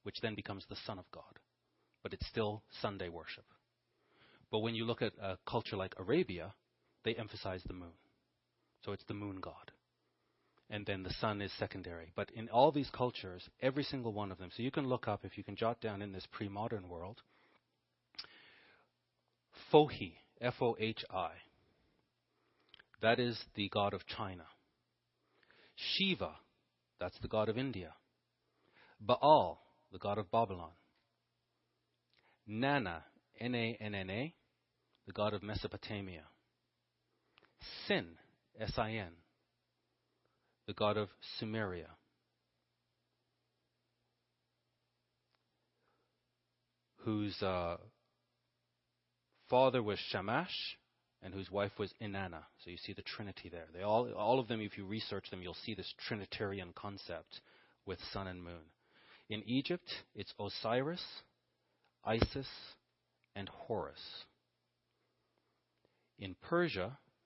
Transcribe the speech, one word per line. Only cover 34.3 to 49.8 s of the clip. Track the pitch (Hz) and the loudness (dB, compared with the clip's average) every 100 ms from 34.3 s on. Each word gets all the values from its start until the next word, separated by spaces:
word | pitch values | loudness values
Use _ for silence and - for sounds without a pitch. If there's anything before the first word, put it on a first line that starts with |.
| - _ _ _ _ _ _ - | -8 _ _ _ _ _ _ -10
the | |
god | 104 104 | 0 2
of | 104 | 0
Mesopotamia. | 101 104 101 101 - 104 95 82 73 _ _ _ _ _ _ _ _ _ _ _ _ _ - - - | -4 -4 -6 -8 -6 -6 -6 -10 -16 _ _ _ _ _ _ _ _ _ _ _ _ _ -14 -10 2
Sin, | 180 85 85 - _ _ 110 | 2 2 -12 -20 _ _ -6
S | 107 127 | -2 0
I | 107 | 0
N, | 110 87 82 _ _ _ _ _ _ _ _ _ _ _ _ _ _ - | -2 -6 -10 _ _ _ _ _ _ _ _ _ _ _ _ _ _ -12
the | |
god | 98 104 107 | 2 4 4
of | 104 - - - | 0 -6 -12 -6
Sumeria, | 110 110 98 87 82 - _ _ _ _ _ _ _ _ _ _ _ _ _ _ _ _ _ _ _ _ _ _ _ _ _ _ _ _ _ _ _ _ _ _ _ _ _ _ _ _ _ _ _ _ _ _ _ _ _ _ | -4 -2 -2 -4 -10 -18 _ _ _ _ _ _ _ _ _ _ _ _ _ _ _ _ _ _ _ _ _ _ _ _ _ _ _ _ _ _ _ _ _ _ _ _ _ _ _ _ _ _ _ _ _ _ _ _ _ _
whose, | 117 107 104 - | 0 2 2 0
uh, | 95 90 85 85 110 _ _ _ _ _ _ _ _ _ _ _ _ _ _ _ - | 2 2 0 -2 -8 _ _ _ _ _ _ _ _ _ _ _ _ _ _ _ 4
father | 127 131 123 | 8 8 6